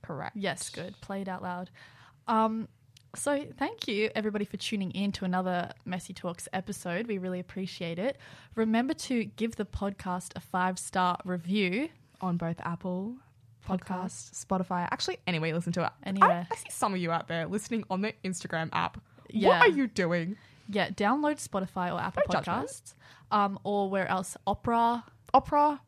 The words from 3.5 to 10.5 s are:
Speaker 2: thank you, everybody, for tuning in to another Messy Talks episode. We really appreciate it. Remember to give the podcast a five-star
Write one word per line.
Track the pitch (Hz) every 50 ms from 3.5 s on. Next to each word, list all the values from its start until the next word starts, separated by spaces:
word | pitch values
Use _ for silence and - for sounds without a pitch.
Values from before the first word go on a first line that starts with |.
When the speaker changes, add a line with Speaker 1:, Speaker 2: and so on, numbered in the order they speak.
| - -
Speaker 2:
thank | 269 339 466 440 -
you, | - 220 196 214 220 -
everybody, | - 208 214 208 208 208
for | - -
tuning | 202 - - - 208 190 180
in | - 185 202 202 196
to | - -
another | 185 180 185 185 185 180 175 170 - - - _
Messy | - 185 180 - - 185
Talks | - - 180 175 - - - -
episode. | 190 185 - 196 - - 180 170 180 220
We | 240 214 190
really | 180 185 185 180
appreciate | 175 - - 185 190 185 - - 180 165 165 170
it. | 196 262 277 - - - - - - - -
Remember | - 220 220 220 226 247 269 320
to | - - - 262 240 214
give | - - - 214 233 226
the | - 208
podcast | - - - 208 202 196 _ - 190 180 180 175 - -
a | 180
five-star | - -